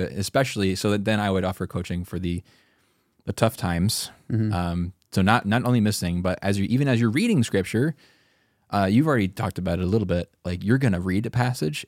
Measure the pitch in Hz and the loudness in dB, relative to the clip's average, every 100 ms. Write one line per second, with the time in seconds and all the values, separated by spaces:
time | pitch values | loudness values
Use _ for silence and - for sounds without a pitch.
0 | 92 95 95 135 131 110 95 92 107 104 | -2 -4 -2 0 0 0 0 0 0 0
1 | 101 107 104 95 90 - 90 90 87 87 | 0 0 0 0 -2 -4 -6 -6 -6 -6
2 | 87 87 90 87 - _ _ _ _ _ | -6 -6 -4 -4 -8 _ _ _ _ _
3 | _ _ - - - - 92 85 101 - | _ _ -8 0 0 0 -2 0 0 0
4 | - - - 117 110 87 87 87 87 - | -8 -14 -6 -2 0 -2 -2 -2 -4 -8
5 | _ - 95 110 101 117 120 123 104 101 | _ 0 4 4 2 0 2 2 2 0
6 | 87 87 90 90 98 98 98 123 143 113 | -2 -2 -2 -2 -2 -2 0 0 2 2
7 | 117 127 240 180 117 98 92 110 151 - | 2 2 2 2 2 0 0 0 0 -2
8 | _ _ _ _ _ _ _ 101 95 113 | _ _ _ _ _ _ _ 0 4 4
9 | 156 127 95 - 104 - 92 85 92 110 | 4 2 0 -2 -6 -4 -2 0 0 0
10 | 92 87 85 _ 90 87 98 131 131 90 | 0 -2 -4 _ -8 -4 0 2 2 0
11 | 92 92 113 120 123 127 151 151 | 0 -2 -2 0 0 -2 -4 -6